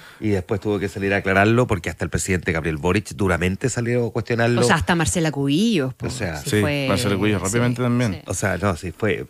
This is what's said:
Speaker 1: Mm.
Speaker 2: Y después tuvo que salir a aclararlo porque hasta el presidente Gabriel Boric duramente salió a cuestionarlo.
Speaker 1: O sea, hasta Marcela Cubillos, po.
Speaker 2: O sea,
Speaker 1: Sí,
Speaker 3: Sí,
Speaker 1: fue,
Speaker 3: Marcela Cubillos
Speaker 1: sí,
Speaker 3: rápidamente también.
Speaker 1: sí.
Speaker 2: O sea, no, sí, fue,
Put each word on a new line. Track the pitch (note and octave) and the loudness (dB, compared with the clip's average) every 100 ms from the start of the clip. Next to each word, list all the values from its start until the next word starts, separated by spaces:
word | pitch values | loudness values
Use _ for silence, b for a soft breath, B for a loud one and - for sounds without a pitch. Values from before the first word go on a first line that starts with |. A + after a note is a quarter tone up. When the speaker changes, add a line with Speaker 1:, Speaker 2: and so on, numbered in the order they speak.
| B B | B B
Speaker 1:
Mm. | G#2+ | -2
Speaker 2:
Y | |
después | G2 - G#2 | -2 -2 -4
tuvo | G#2+ G2+ | -2 -2
que | F#2+ | -2
salir | F#2 G2 | -2 0
a | G2+ | 0
aclararlo | F#2+ F#2+ G#2+ A#2+ B2 | 2 4 4 4 2
porque | F#2+ - | 0 -2
hasta | - | -6
el | F2 | -4
presidente | F2 - F2+ F#2+ | -4 -2 -2 0
Gabriel | D#2+ D#2+ D2+ | -2 -2 -2
Boric | F2 G2+ - | 0 0 -2
duramente | - F#2+ E2+ F2+ G2 C3 | -2 0 2 0 0 -4
salió | A#2+ A#2 B2 A#2 | -2 -2 0 0
a | |
cuestionarlo. | A#2+ - A#2 A#2 A#2+ | -4 -2 0 2 4
Speaker 1:
O | |
sea, | A#2+ E3 | 4 2
hasta | - | 2
Marcela | E3+ D#3 F3+ D#3+ | 0 2 0 0
Cubillos, | C#3 C#3 D3+ A#3 F3 C3 | 0 0 2 2 2 -2
po. | - A2+ | -4 -8
Speaker 2:
O | |
sea, | - F#2+ D2+ | -6 -6 -6
Speaker 1:
Sí, | C#2+ | 0
Speaker 3:
Sí, | G#2 | 2
Speaker 1:
fue, | G#2 C#3+ - | 2 0 0
Speaker 3:
Marcela | G2 G2+ F#2+ | 0 0 2
Cubillos | G#2+ G2 | 2 2
Speaker 1:
sí, | F#2+ | 0
Speaker 3:
rápidamente | A#2+ B2 B2 | 2 2 2
también. | B2 A#2+ A#2 | 0 2 0
Speaker 1:
sí. | F2 - | -2 -6
Speaker 2:
O | |
sea, | G2+ G2+ F2 | -2 -2 0
no, | G2+ E2+ | 0 -2
sí, | F2+ | -6
fue, | - G#2+ - | -2 0 0